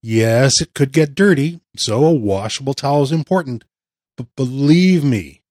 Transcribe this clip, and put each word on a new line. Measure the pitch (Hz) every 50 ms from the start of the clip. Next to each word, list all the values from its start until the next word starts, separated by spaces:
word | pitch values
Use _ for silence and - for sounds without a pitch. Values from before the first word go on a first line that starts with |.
| -
Yes, | 113 110 113 110 113 113 120 131 135 - - 160
it | _ _
could | - 143 135 135
get | 160 156 147 135
dirty, | - 196 202 180 135 139 160 170 165 _ _ _
so | - - - 107 117 147
a | 160 170
washable | 143 110 101 98 95 101 110 - - 135 135 139
towel | - - 139 143 147 143
is | 131 160
important, | 165 147 _ 190 185 170 135 123 110 _ _ _ _ _ _ _ _ _ _ _
but | - 127 120 _
believe | - 135 127 127 135 143 143 156 175 180 185 180 170 143
me | 143 123 104 85 71 71 _ _ _